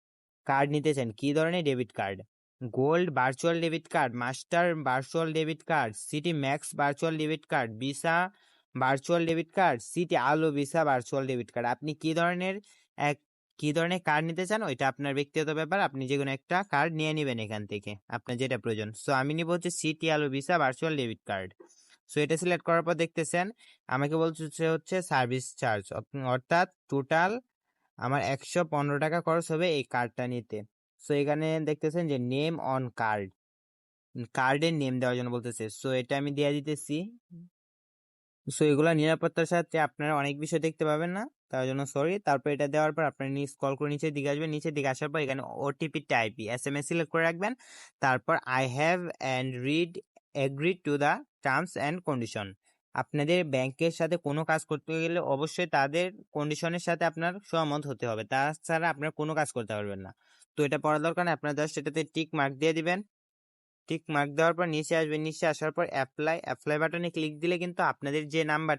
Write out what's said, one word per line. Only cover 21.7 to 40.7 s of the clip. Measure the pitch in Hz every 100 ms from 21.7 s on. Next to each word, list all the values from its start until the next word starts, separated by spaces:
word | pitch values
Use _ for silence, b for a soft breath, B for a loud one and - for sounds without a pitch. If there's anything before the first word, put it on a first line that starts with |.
| B B B _
So, | -
এটা | 147 160
সিলেক্ট | 180 170 -
করার | 170
পর | 165
দেখতেছেন | 160 165 - 156 175 190 233 b b -
আমাকে | 127 143 160
বলছে | 165 156 156 - 160
হচ্ছে | 160 - 185
সার্ভিস | 175 143 123 127 - -
চার্জ, | 127 107 101 - 110 139 131 127
অর্থাৎ | - 170 185 _ _
টোটাল | 139 131 160 180 233 - _ _ _ _ -
আমার | 120 139 107
একশো | 135 - 180 165
পনেরো | 151 143 143
টাকা | 156 170
খরচ | 165 165 165
হবে | 160 180 151
এই | 131
কার্ডটা | 127 120 - 123
নিতে। | 123 117 107 107 _ _ _
So, | -
এখানে | 143 143 147 160 160 151
দেখতেছেন | 151 156 165 165
যে | 139 123
name | 135 156 165 -
on | 131 127 -
card, | 113 107 95 - _ _ _ _ _ _ _ 123 117
কার্ডের | - 131 143 165
নেম | 160 135 127
দেওয়ার | 127 123
জন্য | 123
বলতেছে। | 120 120 117 110
So, | - 135
এটা | 127 123 139
আমি | 143
দিয়ে | 139 143 147
দিতেছি। | 143 147 - 147 196 240 _ 170 175 _ _ _ _ _ _ _ _ _ -
So, | -
এগুলা | 151 143 160
নিরাপত্তার | 160 156 160 165 - 165
সাথে | 175 160 160
আপনারা | 147 - 147 151
অনেক | 139 143
বিষয় | 156 165
দেখতে | 160